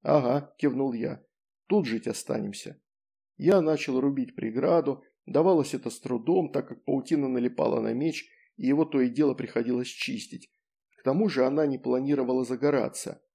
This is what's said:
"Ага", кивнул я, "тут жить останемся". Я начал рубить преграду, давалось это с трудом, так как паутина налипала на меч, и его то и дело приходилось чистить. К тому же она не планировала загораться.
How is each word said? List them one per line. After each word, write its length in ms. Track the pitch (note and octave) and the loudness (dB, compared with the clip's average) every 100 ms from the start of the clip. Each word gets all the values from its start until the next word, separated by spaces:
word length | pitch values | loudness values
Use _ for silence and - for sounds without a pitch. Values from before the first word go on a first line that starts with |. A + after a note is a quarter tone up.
"Ага", 520 | - D3+ B2 C#3+ C#3+ _ | 4 2 4 0 -2 _
кивнул 340 | D3 B2 C3+ | 0 0 -2
я, 320 | A#2 - - _ _ _ _ _ | -2 -6 -6 _ _ _ _ _
"тут 200 | G#3 C#3 | 0 2
жить 200 | A2+ - | -4 -4
останемся". 760 | A#2 - - G#2 G2+ - C#3+ _ _ _ _ _ - | -8 -6 -6 -4 -10 -14 -18 _ _ _ _ _ -2
Я 240 | D3 F#3+ | 2 4
начал 400 | D#3 D3+ - B2+ | 4 0 0 0
рубить 360 | C#3 C#3 B2+ - | 0 0 -6 -6
преграду, 680 | A#2 A2+ C#3+ E3 C#3+ C#3 _ _ - | -6 -2 2 2 2 -4 _ _ -2
давалось 480 | C#3 E3+ E3+ C3+ | 2 4 4 2
это 160 | - - | -4 -8
с 80 | - | -10
трудом, 540 | B2+ A#2+ A2+ F#3+ D3+ | -6 -4 0 0 0
так 160 | - - | -4 -6
как 160 | - | -10
паутина 440 | - C#3 C#3 D#3 C3+ | -4 -4 0 0 2
налипала 520 | B2+ A#2+ A#2+ A#2 - | 0 0 0 0 2
на 120 | A2 | -2
меч, 380 | A#2+ D#3+ - - _ _ - | -2 -2 -4 -12 _ _ -4
и 100 | B2+ | 0
его 180 | C#3+ | 2
то 160 | D3+ C#3 | 2 2
и 80 | B2+ | 0
дело 260 | B2 D3 | 2 2
приходилось 540 | B2+ A#2+ A#2+ A#2+ A#2+ B2 | 0 -4 -4 0 -2 -4
чистить. 640 | - - A2 - - - _ _ _ _ _ | -8 -8 -8 -10 -16 -18 _ _ _ _ _
К 40 | |
тому 260 | C3 D3+ G#3+ | -2 2 2
же 160 | C3 | 2
она 220 | C3 C#3+ D3 | 2 2 0
не 120 | B2+ | 0
планировала 680 | B2+ B2+ C3+ C#3+ B2+ B2+ | -2 -2 0 0 2 0
загораться. 760 | B2 B2+ D3 C#3+ A2 - - - _ | -2 0 0 2 -2 -6 -12 -14 _